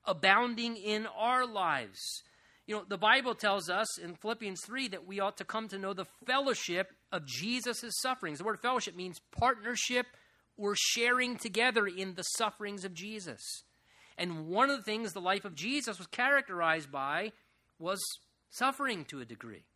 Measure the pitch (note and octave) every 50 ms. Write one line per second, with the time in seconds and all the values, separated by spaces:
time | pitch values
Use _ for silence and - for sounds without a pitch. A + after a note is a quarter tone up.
0 | _ G#3 F#3 D#3 E3 F#3+ G3 A3 B3 B3 A#3 A3+ A#3 A#3 A#3 G#3+ F#3 G#3 G#3+ G#3+
1 | A3 G#3 - - G#3+ A#3+ B3+ B3+ B3+ A#3+ A3 G3+ F#3 E3 D3 C3+ A#2 G2 F#2+ -
2 | - - - - - _ _ _ _ _ _ _ _ - G#3+ G#3+ F3+ F#3+ G3+ F3+
3 | G#3 G#3+ A#3+ C4+ B3 B3+ A3 - - G#3 G3 G3+ E3 D#3+ - G3 A3+ - - E3+
4 | E3+ E3+ F3 - - G#3+ A3+ A3 A3 G3+ F#3+ - - - A3+ C4 C4+ A3+ F#3+ E3+
5 | D3+ F3+ G3 G3 G3 G3+ G#3 - - - - A3 A3 G#3+ F#3+ G3 F#3+ G3 G3 F#3
6 | F3+ - - - - - B3+ C#4 C#4 C#4 A3 - - - E3+ F3+ F#3+ - - _
7 | _ _ - F3 D3+ C3 A#2+ B2+ E3 A3 A#3+ B3+ - B3 A3+ - A#3+ A3+ - -
8 | - C4 B3+ B3 - E3 D3 C3+ F3+ A3 G#3+ - - B3 B3+ A#3 - G#3 F3 F3
9 | F3+ F#3 E3 - _ _ - - A#3 B3+ B3+ G#3+ G#3 A#3 B3 A3+ - - B3 B3
10 | A#3+ - - - _ _ _ _ _ _ _ - G#3 G3+ G#3 - - - - A#3
11 | A#3 A#3+ B3 B3+ B3 B3 B3 - - A3+ F3+ G#3+ A#3 B3+ A3 A#3 G3+ G3 F3 F#3
12 | F#3+ F#3+ F3+ F3+ F3 - - - A#3 G#3 - - G#3 G3+ G3+ G3 F3+ F#3+ F3 D#3+
13 | F#3 G#3 A3 G#3+ F#3 E3 A#2 - - - - - - _ _ _ _ _ _ -
14 | - - - - F3 F3+ E3+ D#3 D#3 D#3+ F3+ G#3+ C4 C#4 C#4+ B3+ F#3+ G#3+ G#3+ A3
15 | A#3 G#3 D3+ G3+ F3 F3+ G3 G3+ G3+ G3+ E3 C#3+ E3 A3+ C#4 D4 C4 A#3+ G3+ F3
16 | F3+ - - - B3 C4+ C#4+ C#4 C4+ - F#3 F3 E3 D#3+ D#3+ E3 D3 C#3 C#3+ C#3
17 | C3+ C#3 D3 E3 G#3 A3 - _ _ _ _ _ _ _ _ _ D#3+ F3 G3 F#3+
18 | - - - - _ _ _ _ _ _ - - B3 C4+ C4 - C#4+ C4 A3+ F3
19 | C#3+ - D3+ C#3 B2 A2+ A#2 - - A#2 G#2 E2+ _ _ _